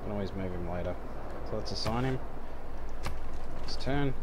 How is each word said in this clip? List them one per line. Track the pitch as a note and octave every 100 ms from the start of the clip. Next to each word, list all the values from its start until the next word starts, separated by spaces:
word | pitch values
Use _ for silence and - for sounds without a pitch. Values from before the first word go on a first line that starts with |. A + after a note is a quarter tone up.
Can | G#2
always | G#2 F#2+
move | G2 F#2+
him | F2+ F2
later. | F2+ F2 F2+ - - - - -
So | A2+
let's | G#2
assign | G2+ A2 A2+
him. | C3 B2+ - - - - - - - - - - - - - - -
His | -
turn. | - C#3 C#3+ B2+